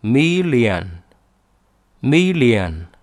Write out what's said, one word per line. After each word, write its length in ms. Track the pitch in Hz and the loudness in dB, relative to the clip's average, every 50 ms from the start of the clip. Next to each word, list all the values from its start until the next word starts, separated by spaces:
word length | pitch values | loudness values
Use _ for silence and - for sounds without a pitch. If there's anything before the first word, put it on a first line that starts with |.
million，million 2750 | - 107 117 139 151 165 175 180 185 175 143 123 117 107 95 87 87 92 85 85 _ _ _ _ _ _ _ _ _ _ _ _ _ _ _ _ _ _ _ _ - 123 143 165 185 185 185 170 135 120 113 104 95 87 80 80 85 85 _ _ | -2 0 2 2 2 2 2 0 0 0 2 2 2 2 0 -2 -6 -10 -14 -18 _ _ _ _ _ _ _ _ _ _ _ _ _ _ _ _ _ _ _ _ -2 0 2 2 2 2 0 2 2 2 2 2 0 -4 -6 -10 -12 -16 _ _